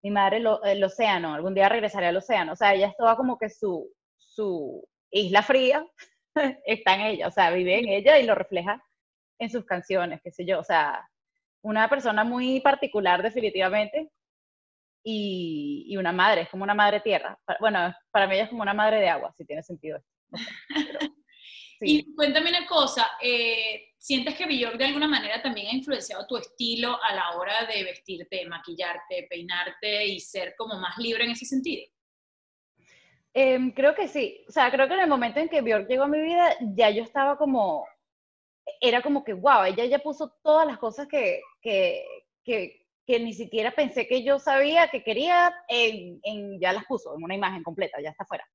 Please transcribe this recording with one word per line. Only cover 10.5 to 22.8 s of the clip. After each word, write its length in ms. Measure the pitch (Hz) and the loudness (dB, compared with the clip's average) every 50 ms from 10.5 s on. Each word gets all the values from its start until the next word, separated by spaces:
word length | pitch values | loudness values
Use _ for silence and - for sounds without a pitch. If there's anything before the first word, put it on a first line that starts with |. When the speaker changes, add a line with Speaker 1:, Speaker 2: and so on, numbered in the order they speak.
| 190 160 | -2 -2
Speaker 1:
O 40 | 165 | -2
sea, 440 | - 170 165 151 143 - - - _ _ _ _ _ _ _ _ _ _ _ _ | 2 2 2 2 2 -2 -8 -10 _ _ _ _ _ _ _ _ _ _ _ _
una 260 | 214 214 214 220 226 | -4 0 0 2 2
persona 340 | 277 277 262 240 208 214 214 | 2 0 0 0 2 2 0
muy 380 | 233 240 247 247 254 262 262 | 0 0 -2 -2 0 0 2
particular 600 | 269 285 269 277 - 262 - 214 196 180 180 180 185 | 4 4 2 4 0 -4 -2 0 2 4 2 4 2
definitivamente 840 | 226 220 247 220 208 196 190 185 185 190 214 214 208 - 302 320 302 _ _ _ _ _ _ _ _ _ _ _ _ _ _ _ _ _ _ _ | -2 -2 0 -2 -2 0 0 0 0 2 0 -2 -2 -4 -6 -8 -8 _ _ _ _ _ _ _ _ _ _ _ _ _ _ _ _ _ _ _
y, 840 | 220 220 214 208 202 190 185 175 165 160 151 147 143 143 143 - - | -8 -6 -4 -4 -4 -4 -6 -6 -6 -6 -6 -6 -6 -8 -8 -8 -8
y 100 | 196 196 | -6 -4
una 140 | 190 170 | -2 -2
madre, 300 | 175 180 180 208 - 175 | 2 4 4 4 4 2
es 80 | 170 - | 0 -4
como 140 | - 190 196 | -8 -8 -2
una 100 | 202 208 | -2 2
madre 260 | 208 208 208 208 208 | 4 4 4 4 2
tierra. 380 | 208 226 196 165 - - 196 _ _ | 0 0 0 0 -2 -4 -12 _ _
Pa-, 120 | - 180 - | -8 -6 0
bueno, 340 | 214 220 208 185 175 180 180 - _ _ | 0 0 2 2 -2 -2 -4 -8 _ _
para 160 | _ 208 196 190 | _ 2 2 4
mí 80 | 190 | 2
ella 80 | 190 220 | 0 0
es 40 | 214 | -2
como 120 | 240 233 | -4 -4
una 120 | 214 196 202 | -4 -2 0
madre 260 | 208 214 214 214 220 | 2 2 4 4 4
de 100 | 202 175 | 4 2
agua, 240 | 165 143 - - _ _ | 2 0 -4 -8 _ _
si 80 | 170 | -16
tiene 180 | _ 147 156 160 | _ -12 -12 -10
sentido 340 | _ 175 156 - 156 151 151 | _ -16 -12 -12 -12 -12 -12
esto. 120 | _ _ _ _ _ _ | _ _ _ _ _ _
O 60 | - - | -14 -14
sea, 100 | 233 - - - - _ 285 302 285 | -12 -12 -14 -18 -16 _ -4 -4 -4
pero, 140 | - - - | -4 -4 -6
Speaker 2:
<laughs> 260 | 302 294 - _ _ _ _ _ - - - - - - _ _ | -6 -8 -8 _ _ _ _ _ -20 -20 -20 -20 -20 -20 _ _
Speaker 1:
sí. 60 | 220 | 2
Speaker 2:
Y 300 | 196 302 302 302 - - | 2 2 2 2 -2 -2
cuéntame 340 | - 294 285 277 311 320 339 | 0 0 2 2 2 0 2
una 180 | 349 359 349 - | 0 -2 -2 0
cosa, 440 | 349 311 | 2 2